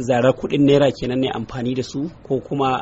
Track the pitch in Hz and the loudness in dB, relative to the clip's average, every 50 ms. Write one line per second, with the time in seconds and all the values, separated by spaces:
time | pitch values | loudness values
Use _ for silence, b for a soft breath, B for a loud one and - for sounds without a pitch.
0 | 123 120 127 120 120 131 127 - - - - 143 143 135 139 143 143 131 117 - | -2 0 0 4 4 2 2 2 -2 -4 0 2 4 6 6 6 4 2 0 -2
1 | - 123 123 131 131 - - 120 113 - - 127 117 123 131 127 123 - - 139 | -4 -4 -2 -2 -2 -2 -4 -6 -8 -8 -8 -6 -4 -4 -2 -4 -4 -6 -6 -6
2 | 147 170 - - - - 135 127 - - 151 143 135 131 131 120 | -6 -8 -10 -12 -6 -4 -4 -4 -4 -4 -4 -2 0 0 -2 -2